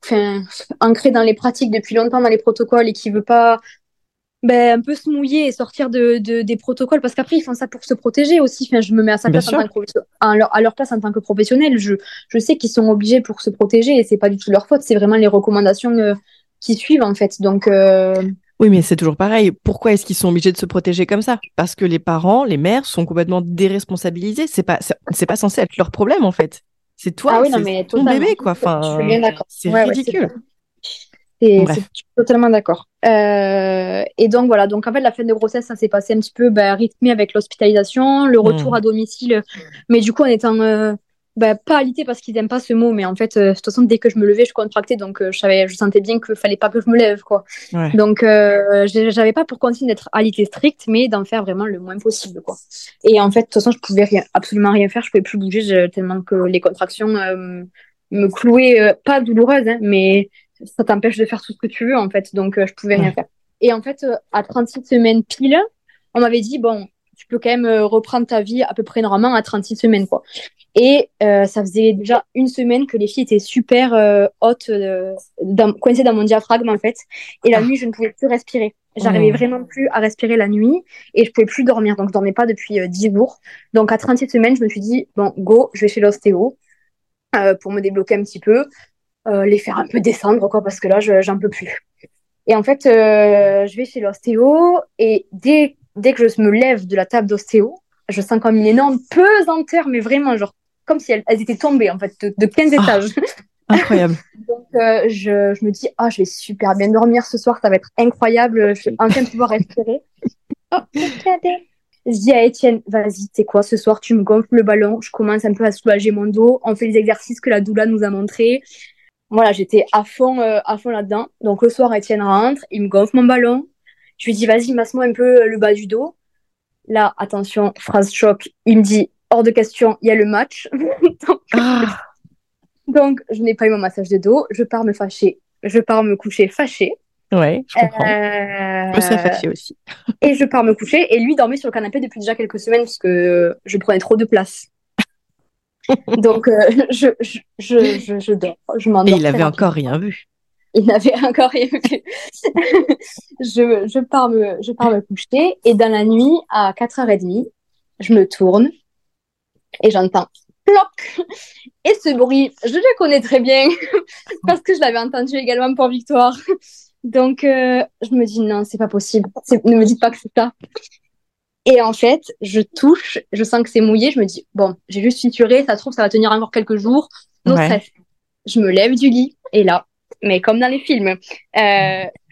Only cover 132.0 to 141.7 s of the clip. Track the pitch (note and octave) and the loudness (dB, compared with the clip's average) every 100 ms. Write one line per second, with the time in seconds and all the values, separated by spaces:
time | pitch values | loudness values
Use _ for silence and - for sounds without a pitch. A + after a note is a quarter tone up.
132 | - _ _ _ _ _ _ _ - C#4 | -16 _ _ _ _ _ _ _ -2 2
133 | C#4 C4 - G#3+ A3+ A3 G#3+ G#3+ F#3 F#3 | 2 0 -6 -4 -2 0 0 0 -4 -6
134 | F#3 F#3+ F#3+ C4 C#4+ G#3 A#3+ A3+ A3+ G3+ | -2 0 2 2 0 -4 -4 -4 -4 -4
135 | G3 - G3+ - _ _ G#3 G#3 A3 A3 | -6 -2 -2 -2 _ _ -4 0 0 0
136 | A3 G3+ G#3 - G3 - C#4+ - - - | 0 -2 -4 0 0 0 -4 -2 -4 -4
137 | _ _ - F#3+ D3+ G3 C4 - E3+ A3 | _ _ -2 0 2 0 -4 -2 0 0
138 | G#3+ G#3 G#3 G#3 G3+ G3 F#3+ F#3+ F#3 F#3 | -2 -2 -2 -4 -6 -6 -6 -6 -4 -2
139 | F3+ G#3+ F3 F3+ E3 E3+ - - - - | 0 0 -2 -2 -6 -8 -14 -20 -20 -14
140 | - - D4 C#4 C#4 C4+ A3+ G#3+ A3 D4+ | -10 -2 0 0 0 0 0 0 0 0
141 | F4 A#3 A#3 D4 A#3 C#4 C4 | 2 0 0 0 0 -2 -8